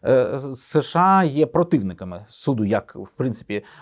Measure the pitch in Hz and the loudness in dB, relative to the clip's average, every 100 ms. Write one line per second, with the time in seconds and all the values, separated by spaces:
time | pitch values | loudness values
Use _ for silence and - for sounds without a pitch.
0 | - 131 104 135 135 127 - 151 - 170 | 2 2 2 -4 -8 -12 -2 -2 0 2
1 | 190 190 165 143 151 170 170 143 95 87 | 4 4 2 2 2 2 2 0 0 -8
2 | 92 87 104 - - 120 101 104 - - | -12 -14 -16 -6 -2 0 0 0 -2 -12
3 | 98 - 131 104 - 101 - - | -10 -6 -4 -6 -8 -8 -8 -18